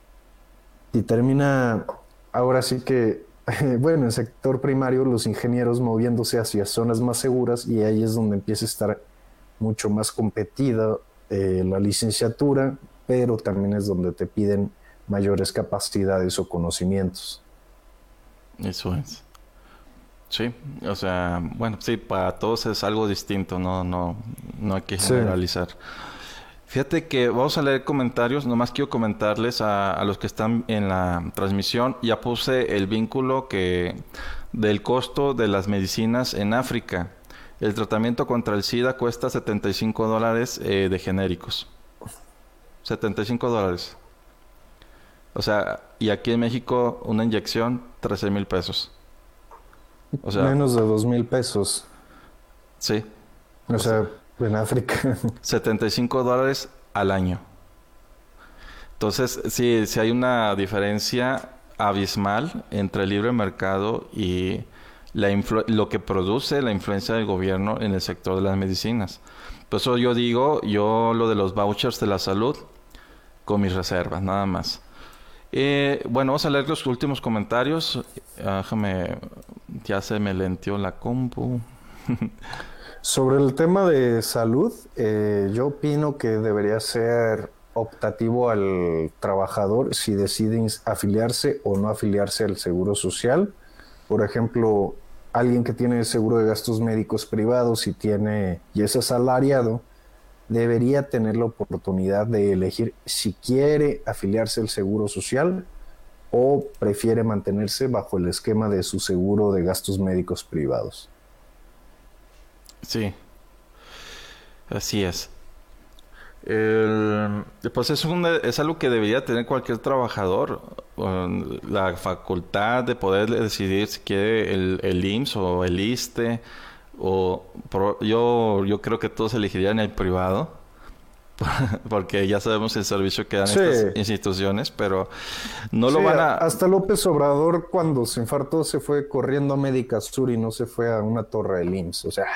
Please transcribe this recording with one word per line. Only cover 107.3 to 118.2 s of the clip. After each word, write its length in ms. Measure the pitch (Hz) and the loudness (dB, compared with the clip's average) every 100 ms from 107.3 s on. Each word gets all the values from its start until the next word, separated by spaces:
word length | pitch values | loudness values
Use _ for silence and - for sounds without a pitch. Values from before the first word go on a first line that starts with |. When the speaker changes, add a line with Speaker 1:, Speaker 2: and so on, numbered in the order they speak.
| 101 101 101 104 - 131 | 0 0 0 0 0 0
Speaker 1:
bajo 320 | 110 - 95 | 0 -2 0
el 80 | 87 | 0
esquema 420 | - - 110 107 | 0 0 2 2
de 140 | 98 | 0
su 160 | 87 95 | 0 -2
seguro 540 | - 90 95 104 104 | 0 0 2 4 4
de 100 | 95 | 4
gastos 380 | 85 90 - 98 | 2 0 -2 0
médicos 420 | 95 92 90 90 | 0 0 -2 -6
privados. 640 | - 80 69 60 53 - - - - - - - - - - - - - - - - - - - | -6 -4 -2 -2 -4 -10 -20 -20 -20 -20 -20 -20 -20 -20 -20 -20 -20 -20 -20 -20 -20 -20 -20 -18
Speaker 2:
Sí, 320 | - 113 104 - - - - - - - - - - - - - - - - | -6 -4 -4 -6 -16 -20 -20 -20 -20 -20 -20 -20 -18 -18 -20 -20 -20 -18 -8
así 340 | 101 - 107 | -6 -2 0
es. 260 | 92 87 - - - - - - - - - - - - | 0 -2 -10 -16 -20 -20 -20 -20 -20 -20 -20 -20 -20 -14
El, 1000 | - 110 110 110 110 110 107 107 104 104 - - 120 | -4 0 2 4 4 2 2 2 0 -4 -8 -8 -4
pues 160 | 127 120 | -2 0
es 120 | 143 160 | 0 0
un, 200 | 175 | 2